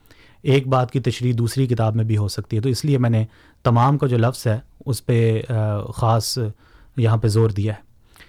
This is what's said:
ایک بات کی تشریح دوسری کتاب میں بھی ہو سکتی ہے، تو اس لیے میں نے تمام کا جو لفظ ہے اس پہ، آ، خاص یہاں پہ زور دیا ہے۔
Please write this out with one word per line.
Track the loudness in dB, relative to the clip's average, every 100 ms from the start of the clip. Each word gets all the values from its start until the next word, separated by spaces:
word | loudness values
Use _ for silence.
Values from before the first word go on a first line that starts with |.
| _ -20 -20 _
ایک | 0 0 2
بات | 0 0
کی | -2
تشریح | -2 -2 -2 0
دوسری | -2 -2 -2
کتاب | 0 0 0
میں |
بھی | 0 0
ہو | -2
سکتی | -6 -6 -4
ہے، |
تو | -2
اس | -2 0
لیے | 2
میں | 2
نے | 2 -2 _ -20 _
تمام | 2 4 4 2
کا | 0
جو | 2
لفظ | 0 0 -4
ہے | -4 -6 _ -6
اس | -6 0
پہ، | 2 2 0 -2
آ، | -2 -2 -4
خاص | -6 -2 0 0 -2 -6 -6 -8 _ -20 -12 -2
یہاں | 0 2
پہ | 2
زور | 2 2
دیا | 0 -4
ہے۔ | -6 -14 _ _ -20